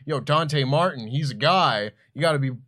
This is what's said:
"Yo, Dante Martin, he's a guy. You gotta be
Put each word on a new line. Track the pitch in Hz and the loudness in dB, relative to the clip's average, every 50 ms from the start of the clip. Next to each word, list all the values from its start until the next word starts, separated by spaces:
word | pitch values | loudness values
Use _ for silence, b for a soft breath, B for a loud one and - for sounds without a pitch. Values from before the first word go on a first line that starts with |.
| B | B
"Yo, | 147 156 131 | -6 -4 -4
Dante | 107 143 147 156 165 147 147 147 135 | 0 2 2 2 2 0 0 0 0
Martin, | 127 143 156 175 185 151 127 110 | 2 2 2 2 0 -2 -6 -10
he's | 110 127 147 143 139 | -6 -4 -2 -2 -2
a | 120 | -2
guy. | 104 135 156 180 190 170 139 117 104 104 107 b b b b b | 0 2 2 4 4 2 2 2 0 -4 -6 b b b b b
You | 135 | 0
gotta | 160 165 156 139 | 0 2 2 2
be | 135 131 127 113 - | 0 -2 -4 -8 -14